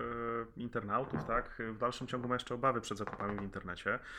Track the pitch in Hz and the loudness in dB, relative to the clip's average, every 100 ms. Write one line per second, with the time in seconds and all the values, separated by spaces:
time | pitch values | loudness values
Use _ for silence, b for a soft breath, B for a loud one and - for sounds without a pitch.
0 | 120 117 117 117 117 - 120 117 104 113 | -2 -2 0 0 -2 -6 -4 -2 2 2
1 | 135 - - 117 - - 113 107 120 - | 2 0 2 2 2 -4 -4 2 0 2
2 | 127 127 123 123 - 123 135 120 - 104 | -2 0 2 0 0 2 4 4 0 -2
3 | 101 - 104 101 98 98 92 87 98 120 | -2 -2 0 0 -2 -4 -6 -2 0 0
4 | B | B